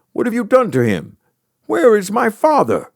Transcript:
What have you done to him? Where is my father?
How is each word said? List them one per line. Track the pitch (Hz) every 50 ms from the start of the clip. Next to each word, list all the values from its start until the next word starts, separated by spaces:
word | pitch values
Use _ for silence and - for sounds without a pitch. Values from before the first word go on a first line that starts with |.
| _ _
What | - - 233
have | 240 220
you | 240 233
done | 208 254 254 254 196
to | 127 131
him? | 120 110 101 82 67 - - _ _ _ _ _ _ _ _ _ _ -
Where | 220 233 330 247 220
is | 208 190 185
my | 202 233 240 226
father? | 208 - - 311 302 277 175 117 101 87 - - _